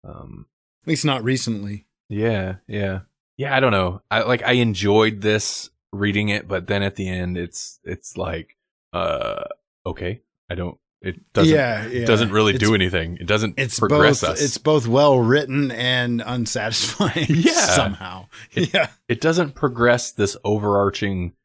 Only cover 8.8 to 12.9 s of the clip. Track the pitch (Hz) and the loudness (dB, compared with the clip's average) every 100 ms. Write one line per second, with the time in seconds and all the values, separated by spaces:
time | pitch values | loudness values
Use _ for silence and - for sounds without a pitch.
8.8 | _ 87 82 73 57 50 - - _ _ | _ -4 -2 -2 -4 -6 -8 -12 _ _
9.8 | 90 85 90 110 _ _ _ 90 87 - | -10 -6 -6 -8 _ _ _ -6 -6 -10
10.8 | _ _ 95 87 _ - 160 156 127 107 | _ _ -10 -10 _ 2 4 4 2 -2
11.8 | 110 123 117 110 113 104 107 107 104 107 | -4 -2 2 4 4 4 2 4 4 4
12.8 | 92 | 2